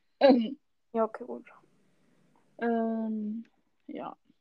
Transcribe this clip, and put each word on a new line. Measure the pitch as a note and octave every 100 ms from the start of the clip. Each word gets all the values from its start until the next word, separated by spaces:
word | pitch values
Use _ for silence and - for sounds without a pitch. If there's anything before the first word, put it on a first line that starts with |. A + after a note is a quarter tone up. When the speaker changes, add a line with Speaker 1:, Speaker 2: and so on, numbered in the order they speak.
| _ _
Speaker 1:
<laughs> | C#4 B3 A3 - _ _ _
Speaker 2:
Ja, | A3+
okay, | A3 - A#3+
gut. | A#3+ A#3+ - _ _ _ _ _ _ _ _ _ -
Speaker 1:
Ähm, | A#3 A#3 A3+ A3+ A3 A3 G#3+ A3 A3+ _ _ _ -
ja. | D4+ - - _ _